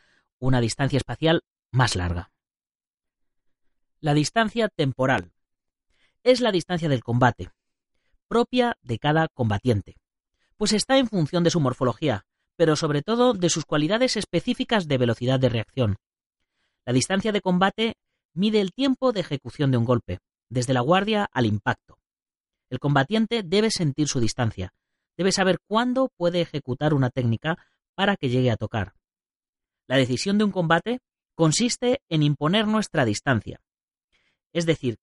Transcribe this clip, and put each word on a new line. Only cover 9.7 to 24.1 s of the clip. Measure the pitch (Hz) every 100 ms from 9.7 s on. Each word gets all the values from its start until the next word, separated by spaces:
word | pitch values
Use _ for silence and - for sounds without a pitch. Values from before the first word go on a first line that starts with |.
| 104 - - _ _ _ _ _ -
pues | 208
está | 214 - 269
en | 254
función | 196 147 175
de | 170
su | 175
morfología, | 131 120 127 - 151 101 - _ _ -
pero | 160 151
sobre | 160 147
todo | 175 233 247
de | 202 170
sus | 165
cualidades | - 151 151 220 254 220
específicas | 180 170 - 247 254 226 160
de | 131
velocidad | 120 113 123 131
de | 127
reacción. | 113 - - 113 95 _ _ _ _ _ _ _ _ -
La |
distancia | 127 - 196 220
de | 202
combate | 190 180 196 - 226 - _ _ _
mide | 160 214 214
el | 190
tiempo | - 277 254 254
de | 220
ejecución | 160 143 120 - 143
de | 123
un |
golpe, | 117 123 - 90 _ _ -
desde | 127 120
la | 127
guardia | 123 185 202 214 202
al | 127 113
impacto. | 104 - 98 _ _ _ _ _ _ _ _ _
El | 127
combatiente | 143 143 139 220 226 233
debe | 175 196 220
sentir | - 156 135
su | 147